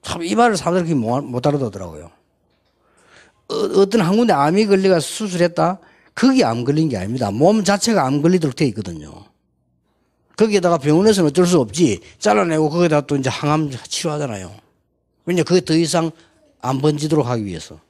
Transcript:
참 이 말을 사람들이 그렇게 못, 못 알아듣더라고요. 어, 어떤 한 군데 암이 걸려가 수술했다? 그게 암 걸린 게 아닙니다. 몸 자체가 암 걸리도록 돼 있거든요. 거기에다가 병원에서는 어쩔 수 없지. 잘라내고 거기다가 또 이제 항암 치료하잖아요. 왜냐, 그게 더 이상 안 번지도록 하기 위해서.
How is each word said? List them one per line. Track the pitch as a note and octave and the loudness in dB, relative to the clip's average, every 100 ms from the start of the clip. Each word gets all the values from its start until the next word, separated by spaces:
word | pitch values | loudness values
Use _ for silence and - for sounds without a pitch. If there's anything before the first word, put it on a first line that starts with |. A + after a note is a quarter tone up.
참 | - - | -10 -8
이 | E3+ | -4
말을 | G#3+ A#3+ G3 | 2 2 2
사람들이 | E3+ F3+ E3 | 0 -2 0
그렇게 | |
못, | D#3 A2 B2 | -2 0 -4
못 | C#3+ B2 C#3 | -4 -4 -2
알아듣더라고요. | D3 B2 G2 F2+ D#2 D#2+ _ _ _ _ _ _ _ _ _ _ _ _ _ _ | -2 -4 -8 -14 -14 -20 _ _ _ _ _ _ _ _ _ _ _ _ _ _
어, | - - F#3 | -6 -2 2
어떤 | G3 A3+ | 2 2
한 | E3 G3+ | 2 2
군데 | A#3 | 2
암이 | D#3 C#3+ F#3 A3 | 2 2 2 2
걸려가 | G3 F#3+ F3+ | 2 4 2
수술했다? | D3 - G#3+ F3+ F3 E3+ E3 F#3+ - _ _ | 0 -8 -6 0 0 0 -2 -2 -12 _ _
그게 | - B3 C4 | 0 2 4
암 | D#3+ A#2 | 2 0
걸린 | B2+ D3 D#3+ | -2 0 0
게 | A2 | -2
아닙니다. | F#2+ B2+ G#2+ | -4 -4 -4
몸 | G#2 D#3+ A3 | 2 2 2
자체가 | F#3+ G3+ A3+ G#3+ C3 | 2 0 0 0 0
암 | C#3+ | 0
걸리도록 | D#3 F#3 D#3 B2+ | 2 2 0 -2
돼 | C#3+ | -2
있거든요. | G#2+ F#2+ E2 D2 - - _ _ _ _ _ _ _ _ _ _ - | -2 -10 -10 -14 -20 -20 _ _ _ _ _ _ _ _ _ _ -2
거기에다가 | A3 G3+ F3 E3+ | 2 2 2 0
병원에서는 | C3+ D#3 G#3 G3+ D#3+ | 2 4 4 4 2
어쩔 | C#3+ F3+ | 2 2
수 | F3 | 2
없지. | A#2 B2 E3 G#2+ - - | 0 2 2 0 -8 -4
잘라내고 | G#3 G#3+ F3+ D#3 D#3 | 0 2 2 0 0
거기다가 | D#3+ F3 D3+ C#3 | 2 2 2 0
또 | C#3+ | -2
이제 | C3 | -2
항암 | - D3 D3+ D3+ B2+ - | -4 -2 -2 -2 -8 -12
치료하잖아요. | - E3+ D3 C#3+ G#2 F2+ G2+ _ _ _ _ _ _ - | -8 -6 -6 -8 -8 -14 -18 _ _ _ _ _ _ -4
왜냐, | F3+ | -2
그게 | D#3 F3+ | 2 0
더 | F3+ | 2
이상 | D#3+ E3+ E3+ E3 D#3 _ _ _ _ | 0 2 0 -2 -8 _ _ _ _
안 | B2 C3+ | -4 0
번지도록 | D3 D3 D3+ D#3 B2 | 0 0 0 0 0
하기 | B2 | -2
위해서. | G2+ E2+ - D#2 _ | -4 -10 -14 -20 _